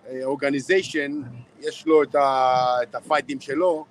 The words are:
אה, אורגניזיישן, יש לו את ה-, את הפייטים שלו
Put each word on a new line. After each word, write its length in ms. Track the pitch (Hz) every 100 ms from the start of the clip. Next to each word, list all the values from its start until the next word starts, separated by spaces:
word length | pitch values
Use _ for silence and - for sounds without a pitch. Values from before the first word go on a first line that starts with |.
| -
אה, 160 | 131
אורגניזיישן, 960 | 131 139 143 139 127 190 185 156 143 147 123 120 - -
יש 260 | 147 - 160
לו 160 | 156
את 120 | 143
ה-, 640 | 147 139 131 127 127 127 123
את 120 | 120
הפייטים 460 | 120 - 151 147 135
שלו 440 | - 143 180 156 156